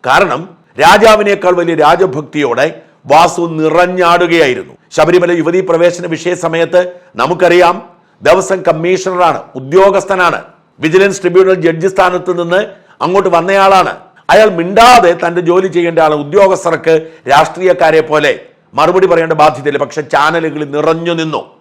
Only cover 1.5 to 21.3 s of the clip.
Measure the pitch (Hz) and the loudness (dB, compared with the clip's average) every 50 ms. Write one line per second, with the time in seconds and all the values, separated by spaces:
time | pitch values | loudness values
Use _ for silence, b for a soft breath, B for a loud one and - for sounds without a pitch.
1.5 | 175 175 175 170 165 156 151 147 170 180 190 185 - 151 151 127 - 151 143 131 | 0 0 -2 -2 0 2 2 2 2 2 0 -2 -2 -6 -10 -8 -6 -4 -2 -2
2.5 | 117 120 139 160 160 - b b b b b 123 139 160 170 175 170 - 170 165 | 0 -2 -2 -2 -4 -10 b b b b b 0 2 2 2 2 0 -4 -6 -6
3.5 | 165 156 156 156 156 170 180 180 185 185 180 170 170 175 180 170 165 170 156 135 | -4 -2 -2 0 2 2 0 0 0 -2 0 2 2 2 2 0 2 0 0 0
4.5 | 123 107 90 - - _ _ _ - - 156 160 170 180 175 170 175 170 151 160 | -2 -4 -8 -16 -20 _ _ _ -2 -2 0 2 2 2 2 2 -2 -2 -2 -2
5.5 | 170 185 185 - 170 165 170 175 170 175 175 175 165 156 - 175 180 - 165 165 | -2 -2 -2 0 0 2 2 0 0 -2 -8 -8 -8 -6 -4 -6 -6 -4 -4 -4
6.5 | 160 165 165 160 175 180 180 180 B B B B B 107 123 123 180 170 180 175 | -2 -2 -2 0 0 0 0 -2 B B B B B -4 -2 -2 0 0 2 2
7.5 | 170 180 180 170 180 202 - - b b b b b b 104 139 165 185 185 185 | 4 4 4 2 2 -2 -8 -18 b b b b b b 0 2 2 2 0 -4
8.5 | 196 185 156 175 160 156 160 175 185 185 - 190 185 180 180 165 151 - - - | -4 -4 -2 -2 -2 -2 -2 -2 -2 -2 -2 -6 -2 0 0 0 0 -2 -8 -14
9.5 | _ 131 131 135 147 190 190 202 - - - - 196 185 180 170 147 101 - - | _ -16 -12 0 2 2 4 4 2 0 -2 -2 -2 0 0 0 -2 -4 -10 -14
10.5 | _ _ _ _ _ _ 131 160 156 185 196 202 185 190 - 175 175 185 190 190 | _ _ _ _ _ _ -6 0 2 2 2 2 -2 -2 -4 0 2 2 2 2
11.5 | 190 180 160 165 165 160 165 190 185 208 185 180 180 175 180 185 180 170 175 170 | 0 0 0 -2 -2 0 -4 -2 0 0 0 0 0 -4 -4 -4 -4 -4 -2 -2
12.5 | 175 190 214 - b b b b b b - 160 180 196 185 185 170 170 165 185 | -2 -2 -2 -4 b b b b b b -6 -2 -2 0 0 2 0 0 0 0
13.5 | 196 196 196 196 196 185 170 135 82 - - _ b b b b 160 196 220 214 | 0 2 2 4 4 2 2 0 -4 -10 -16 _ b b b b 2 4 4 2
14.5 | 185 170 165 180 202 214 226 247 247 - 180 170 175 170 - 170 170 175 180 165 | 0 -2 -6 -2 2 4 4 6 6 4 4 2 0 0 -4 -4 -4 -4 -2 0
15.5 | 175 185 196 190 156 175 170 170 165 165 160 156 151 151 143 143 156 202 202 190 | 0 0 0 -2 -2 -2 -2 0 0 0 0 2 0 -2 -6 -2 0 2 2 2
16.5 | 196 185 - 170 160 156 - 160 160 156 160 B B B B 131 135 147 160 156 | 2 0 -2 -4 -4 -2 0 0 0 0 -2 B B B B 0 2 2 2 0
17.5 | - 170 185 185 170 131 165 160 156 160 151 - 151 151 147 143 131 - - - | -4 -4 0 0 0 2 2 2 2 2 0 0 -2 0 0 0 -2 -4 -8 -20
18.5 | _ _ _ _ - 131 156 165 175 190 190 180 170 165 165 165 160 156 147 151 | _ _ _ _ -4 -2 0 2 2 2 2 2 2 0 0 -2 0 2 2 0
19.5 | 135 123 135 147 143 139 143 123 - 156 147 - - 143 143 156 165 170 160 160 | 0 0 -6 -4 -4 -4 -6 -6 -6 -10 -8 -4 -2 0 0 0 0 -2 -4 -4
20.5 | 143 151 151 139 139 147 151 160 165 165 165 170 170 165 160 160 | -6 -8 -10 -8 -6 -2 -2 0 -2 -2 -4 -6 -4 -4 -6 -6